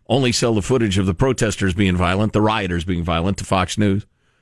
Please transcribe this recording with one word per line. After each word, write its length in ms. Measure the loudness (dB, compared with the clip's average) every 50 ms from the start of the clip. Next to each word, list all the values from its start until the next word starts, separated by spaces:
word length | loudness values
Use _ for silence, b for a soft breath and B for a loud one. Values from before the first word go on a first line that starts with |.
| b 0
only 240 | 0 2 2 2
sell 220 | 0 0 0 0 0
the 80 | 0
footage 360 | 0 0 0 2 2 0 0 0
of 80 | 0
the 80 | 0 0
protesters 600 | 0 0 0 0 0 -2 -2 -2 -2 -2 -2 0
being 220 | 2 2 2 2
violent, 360 | 2 0 0 2 0 0 0
the 80 | 2 2
rioters 440 | 2 2 2 0 -2 -2 -4 -4 -2
being 200 | -2 -4 -4 -2
violent, 320 | -2 -2 0 0 -2 -2 -4
to 60 | -4
Fox 340 | -2 0 0 0 -2 0 0
News. 260 | 0 0 0 -2 -4 _ _ _ _ _ _ _